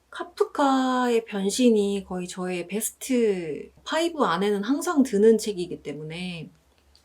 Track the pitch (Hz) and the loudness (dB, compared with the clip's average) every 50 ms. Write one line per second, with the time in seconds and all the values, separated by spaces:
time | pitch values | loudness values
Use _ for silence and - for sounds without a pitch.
0 | _ _ - - 339 - - - 415 - - - 285 269 269 262 262 254 254 254 | _ _ -14 -14 -14 -6 -2 -2 -2 -2 0 0 2 2 2 2 2 0 0 0
1 | 247 240 233 226 226 - 214 196 190 202 196 - 254 240 220 208 202 202 202 196 | 2 2 2 0 0 -2 -4 -2 -2 0 2 4 6 6 6 4 2 0 -2 -4
2 | 190 - 185 180 180 180 - 185 180 180 180 175 170 175 190 214 - - - - | -6 -8 -8 -8 -8 -8 -8 -8 -6 -6 -6 -6 -6 -6 -6 -6 -6 -6 -8 -8
3 | - - 254 240 226 214 190 180 170 156 139 - - - _ _ - - 294 320 | -4 -2 0 2 2 2 2 0 -4 -8 -8 -10 -12 -16 _ _ -8 -4 -2 0
4 | 339 330 330 294 233 180 165 180 202 208 208 196 202 226 285 285 - 359 349 285 | 0 0 0 0 0 2 2 0 0 0 0 0 0 -2 -2 -2 -2 0 2 2
5 | 254 - 208 196 214 226 226 214 - 214 202 180 175 170 147 - - 156 139 147 | 2 4 4 6 6 6 6 6 2 -4 -6 -6 -6 -6 -8 -10 -10 -10 -10 -10
6 | 156 156 160 175 180 180 175 165 151 - - _ _ _ _ _ _ _ _ _ | -10 -10 -10 -8 -8 -8 -10 -10 -12 -16 -18 _ _ _ _ _ _ _ _ _